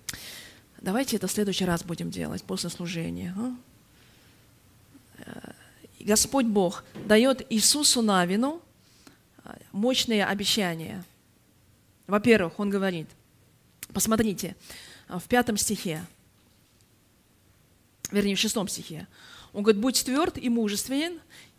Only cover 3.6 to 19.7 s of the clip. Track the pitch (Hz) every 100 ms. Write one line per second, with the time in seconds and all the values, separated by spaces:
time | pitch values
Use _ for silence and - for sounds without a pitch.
3.6 | - - _ - - - - - _ _
4.6 | _ - - 277 _ - - - - -
5.6 | - - - - - 214 - 277 233 202
6.6 | 180 - - - 208 214 262 254 - 220
7.6 | - 294 294 247 214 190 175 202 269 339
8.6 | - _ _ _ - - _ _ - -
9.6 | - 196 240 262 240 214 185 202 196 220
10.6 | 180 165 165 190 175 _ _ _ _ _
11.6 | _ _ _ _ - 208 233 220 170 -
12.6 | 202 196 190 170 - - _ _ _ _
13.6 | _ _ - - - 220 226 175 185 -
14.6 | - - - - - 180 - 247 240 208
15.6 | - 202 185 156 175 - _ _ _ _
16.6 | _ _ _ _ _ _ _ _ _ _
17.6 | _ _ _ _ - 202 202 190 220 226
18.6 | 202 - - 78 - - - - - 202
19.6 | 208